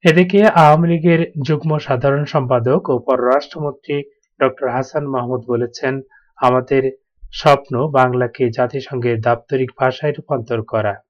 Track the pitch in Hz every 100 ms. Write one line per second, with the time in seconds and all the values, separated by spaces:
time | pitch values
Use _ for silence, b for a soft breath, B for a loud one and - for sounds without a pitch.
0 | 175 160 180 202 208 170 156 151 170 170
1 | 165 165 165 156 135 151 156 151 - 127
2 | 139 143 143 151 127 127 117 139 - 127
3 | 117 127 123 135 147 - 147 139 _ 143
4 | 143 _ _ _ 131 127 131 120 131 156
5 | 143 131 120 127 117 120 120 - 135 135
6 | 135 b b _ 131 127 123 139 131 -
7 | _ _ - - - 139 - 120 151 135
8 | 127 123 123 - 123 113 123 135 131 131
9 | 120 117 113 117 _ 135 131 - 131 127
10 | 151 147 - 139 113 117 113 110 104 101
11 | _